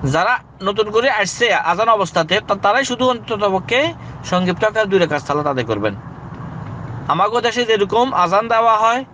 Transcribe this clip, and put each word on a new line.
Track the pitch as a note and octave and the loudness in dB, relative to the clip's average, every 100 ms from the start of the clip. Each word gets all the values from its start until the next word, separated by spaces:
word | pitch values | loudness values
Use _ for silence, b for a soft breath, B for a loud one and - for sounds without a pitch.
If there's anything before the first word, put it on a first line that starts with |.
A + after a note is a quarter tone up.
যারা | C#3 D3 F#3+ B3 - - | 0 0 2 0 -4 -8
নতুন | F#3+ G#3 G#3+ | -4 -2 0
করে | A3 B3+ | 2 2
আসছে | A3 F#3+ - A#3 | 0 -4 -2 2
আজান | F3 D#3+ F3 A3+ | 2 0 0 2
অবস্থাতে, | A3 F3+ F3+ D#3+ F#3+ - | 2 2 0 0 -2 -2
তা-, | G3 | -2
তারাই | G3 A3+ C4+ | 2 2 0
শুধু | A#3+ B3+ | 0 0
অন্ততপক্ষে | A#3+ G#3 A3 G#3 F#3+ - A#3+ D#4 E4+ B B - | 0 -4 -2 0 0 0 0 0 -4 B B -2
সংক্ষিপ্ত | F3+ F3+ F3 | 0 0 0
আকারে | G#3+ A3 G#3+ | 0 0 2
দুই | F#3+ | 2
রাকাত | E3 D3 | 2 0
সালাত | C#3+ D3 D3 | -2 -2 0
আদায় | C3+ A2+ | -2 -2
করবেন। | G#2+ G#2 G2+ - - - - - - - - - - - | -2 -2 -4 -12 -16 -16 -14 -12 -12 -12 -12 -12 -12 -4
আমাগো | D3+ G3+ A#3 | 0 0 2
দেশে | A#3 A3+ A#3+ | 0 0 0
যেরকম | A3 G3 G#3+ B3+ | 2 2 2 2
আজান | B3+ F3 F#3+ A3+ | 2 2 2 2
দেওয়া | A3+ A#3 G#3+ | 2 4 4
হয় | A3+ A#3+ C4 | 2 0 -4